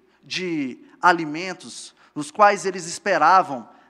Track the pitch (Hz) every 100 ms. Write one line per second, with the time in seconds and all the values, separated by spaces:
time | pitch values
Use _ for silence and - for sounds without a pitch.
0 | _ _ 143 160 180 160 131 120 - _
1 | 175 170 151 151 185 175 120 - - _
2 | _ 151 143 - 208 202 185 185 165 -
3 | 208 165 156 190 - 127 110 _ _